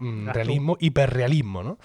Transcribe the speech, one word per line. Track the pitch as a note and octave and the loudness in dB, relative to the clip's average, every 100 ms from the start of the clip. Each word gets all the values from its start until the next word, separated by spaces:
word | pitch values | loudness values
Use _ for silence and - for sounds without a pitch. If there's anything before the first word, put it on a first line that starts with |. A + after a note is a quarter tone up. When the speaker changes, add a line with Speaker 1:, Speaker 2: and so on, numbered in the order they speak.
Speaker 1:
mm, | B2+ A2 G#2 | -8 -6 -4
Speaker 2:
Haz | |
tú. | A#2 | -2
Speaker 1:
realismo, | A2+ C#3+ D3 F3 | 0 0 0 0
hiperrealismo", | E3 D3 C3+ B2 B2 D3+ A2 F#2+ | 2 4 2 2 2 2 0 -4
¿no? | G#2 | -8
O | G#3 | -10